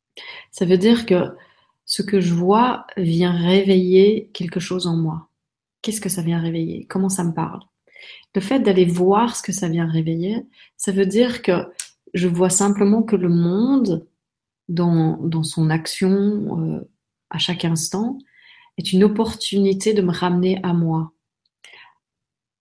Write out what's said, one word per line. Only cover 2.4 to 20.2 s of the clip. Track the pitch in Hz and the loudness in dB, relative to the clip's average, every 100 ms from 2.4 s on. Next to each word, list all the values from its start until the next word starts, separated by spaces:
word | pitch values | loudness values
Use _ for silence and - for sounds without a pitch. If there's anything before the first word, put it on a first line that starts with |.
| 180 214 247 - - - | 2 4 2 -2 -8 -4
vient | 170 165 180 | 0 2 2
réveiller | 175 170 190 196 190 180 185 202 220 - | 2 2 2 4 2 4 6 6 4 -4
quelque | - 170 180 | -10 -8 -6
chose | 170 185 180 | -6 -4 -2
en | 165 | -2
moi. | 160 160 - _ _ _ _ _ | -2 -6 -14 _ _ _ _ _
Qu'est-ce | - 214 | -8 -6
que | 202 | -4
ça | 180 | -4
vient | 165 170 | -2 -2
réveiller ? | 165 165 165 - - | -2 -4 -6 -8 -6
Comment | 190 190 | -2 -2
ça | 190 | -2
me | 170 | -4
parle ? | 165 160 185 - _ _ - - - _ 196 | -4 -6 -8 -18 _ _ -20 -20 -20 _ -6
Le | |
fait | 190 269 | -2 0
d'aller | 208 185 | 2 4
voir | 175 175 180 202 240 | 4 2 2 4 2
ce | - | -4
que | - | -6
ça | 180 175 | -4 -2
vient | 165 165 | -2 -2
réveiller, | 160 160 165 180 226 - _ _ - | -2 -2 -2 -4 -6 -8 _ _ -10
ça | - | -4
veut | 190 196 | 0 0
dire | 202 247 240 | 2 2 0
que | - 175 - - - _ - | 0 -2 -2 -12 -16 _ -8
je | 180 180 | -2 0
vois | 170 185 | 2 2
simplement | 185 202 202 202 220 | 2 2 2 2 2
que | 220 196 | 2 0
le | 180 | 2
monde, | 170 170 190 247 277 214 160 - _ _ _ _ _ - | 2 2 2 2 2 0 -2 -6 _ _ _ _ _ -8
dans, | 170 175 165 160 160 | 0 2 4 2 0
dans | 170 165 | -4 -4
son | 160 - 156 | -4 0 0
action, | 160 160 - 185 196 202 208 208 170 | 0 -4 -2 0 2 0 -2 -4 -4
euh, | 160 151 - _ _ _ - | -4 -6 -10 _ _ _ -12
à | 165 | -8
chaque | - 170 | -6 -4
instant, | 170 165 - 190 233 - - _ _ - _ - | -2 -2 -4 -4 -6 -8 -16 _ _ -20 _ -12
est | - | -2
une | 185 | 4
opportunité | 208 214 220 - - 196 196 190 214 | 4 2 -4 -4 -6 0 0 0 0
de | 208 | 0
me | 180 | 0
ramener | 165 | 0